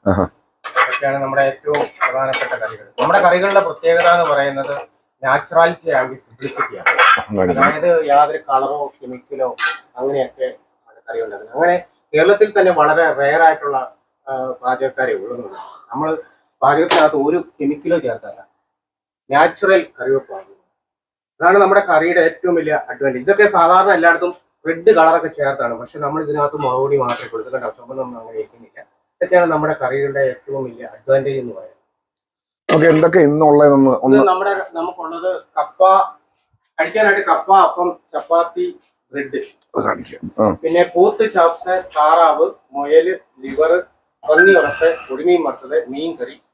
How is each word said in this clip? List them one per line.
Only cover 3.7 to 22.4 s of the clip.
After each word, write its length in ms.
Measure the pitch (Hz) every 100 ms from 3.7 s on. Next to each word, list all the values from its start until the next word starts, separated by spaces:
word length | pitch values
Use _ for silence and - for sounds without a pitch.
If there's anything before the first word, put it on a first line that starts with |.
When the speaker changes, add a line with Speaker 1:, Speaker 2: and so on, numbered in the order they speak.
| 151 165 170 170 175
Speaker 2:
എന്ന് 100 | 160
പറയുന്നത് 420 | 139 139 139 139 143 - _ _ _
നാച്ചുറാലിറ്റി 640 | 131 139 - 160 170 165 165 135
ആണ്, 180 | 127 131 _
സിംപ്ലിസിറ്റി 500 | _ - - - 98
ആണ്. 120 | - - - - - 101
Speaker 1:
ആണ്. 100 | 92
Speaker 2:
അതായത് 360 | 110 143 - 175 170 147
യാതൊരു 280 | 143 147 - -
കളറോ 280 | 135 139 143 143 _
കെമിക്കലോ 500 | 127 127 _ 135 127 - - - _ 123
അങ്ങനെയൊക്കെ 500 | 135 139 123 _ 127 - _ _ _
ആണ് 100 | _ -
കറി 120 | 113 110
ഉണ്ടാക്കുന്നത്. 300 | 101 - 135
അങ്ങനെ 180 | 170 180 - _ _
കേരളത്തിൽ 360 | 151 175 202 214 208
തന്നെ 140 | 185 170
വളരെ 260 | 151 160 165 135
റെയർ 220 | 139 160 160
ആയിട്ടുള്ള, 300 | 156 143 135 127 _ _ _ -
ആ, 60 | 131 131 123
പാചകക്കാരെ 540 | 127 127 135 - 127 104
ഉള്ളൂ. 160 | 101 120 104 - - - _
നമ്മൾ 180 | 139 156 160 - _ _ _
പാചകത്തിനകത്ത് 560 | 131 151 170 170 156 151 143
ഒരു 140 | 170 - _
കെമിക്കലോ 400 | 143 147 165 170 127
ചേർത്തല്ല, 340 | - - - - _ _ _ _ _ _ _ _
നാച്ചുറൽ 500 | 139 165 - 190 190 156 _
കറിവെപ്പാണ്. 480 | 127 135 - - - _ _ _ _ _ _ _ _ _
അതാണ് 180 | 170 196 190
നമ്മുടെ 160 | 202 196
കറിയുടെ 300 | 160 165 175 165
ഏറ്റവും 260 | 165